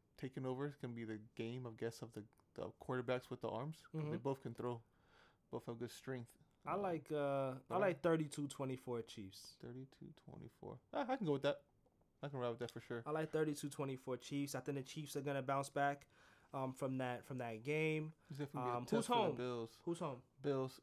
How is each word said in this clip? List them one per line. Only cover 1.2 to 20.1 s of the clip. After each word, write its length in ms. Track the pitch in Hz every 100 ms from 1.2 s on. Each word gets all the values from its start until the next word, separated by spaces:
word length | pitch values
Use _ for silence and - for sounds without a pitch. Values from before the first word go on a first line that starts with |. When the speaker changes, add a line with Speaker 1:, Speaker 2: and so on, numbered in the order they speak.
| 110 -
Speaker 1:
game, 300 | 113 127 123
I 40 |
guess, 300 | 110 113 -
of 100 | 117
the, 100 | - - - _ -
the 160 | - -
quarterbacks 480 | - 127 123 127 -
with 120 | 120
the 80 | 107
arms. 280 | 107 147 160 -
'Cause 100 | 156
they 40 | 147
Speaker 2:
Mm-hmm. 80 | 160
Speaker 1:
both 240 | 135 135
can 120 | 117
throw. 280 | 113 120 117 - _ _ - - _ -
Both 140 | 123 -
have 140 | 117
good 120 | 123
strength. 400 | - - 127 120 - - _ 147
Speaker 2:
I 80 |
Speaker 1:
Um, 80 | 185
Speaker 2:
like, 300 | 190 160 135
uh, 400 | 151 143 139 131
I 80 | 131 -
Speaker 1:
but 140 | 185
Speaker 2:
like 200 | 202 170
thirty-two 460 | 170 160 156 - 139
twenty-four 540 | - 131 127 - 117
Chiefs. 560 | 113 - 95 - - -
Speaker 1:
thirty-two 520 | 123 127 131 - 139 - -
twenty-four. 540 | - - - - - -
Ah, 120 | 294 240
I 80 | 262
can 80 | 170
go 80 |
with 80 | 139
that. 200 | 143 139 - _ _ _ _ -
I 80 | 143
can 100 | 139
ride 100 | 120
with 80 | 117
that 120 | 117
for 80 | 120
sure. 240 | - 120 151
Speaker 2:
I 60 |
like 200 | 156 156
thirty-two 380 | 156 156 147 143
twenty-four 480 | 139 139 127 - 123
Chiefs. 380 | - 143 139 131
I 60 |
think 160 | 147 139
the 60 |
Chiefs 340 | 131 160 143 147
are 40 |
gonna 200 | 135 139
bounce 280 | 131 139 139
back, 380 | 147 143 143 - - - - -
um, 180 | 139 131
from 280 | 131 135 131
that, 260 | 127 120 -
from 140 | 131
that 240 | 120 110
game. 500 | 127 151 156 156 156 - -
Speaker 1:
It's 100 | 139
definitely 220 | 139 131
gonna 100 | 123
be 40 | 120
a 20 |
Speaker 2:
Um, 80 | 123
Speaker 1:
test 60 | 226
Speaker 2:
who's 100 | 220
Speaker 1:
for 60 |
the 60 | 240 185
Speaker 2:
home? 80 | 123
Speaker 1:
Bills. 440 | 123 120 113 -
Speaker 2:
Who's 160 | 170 170
home? 220 | 160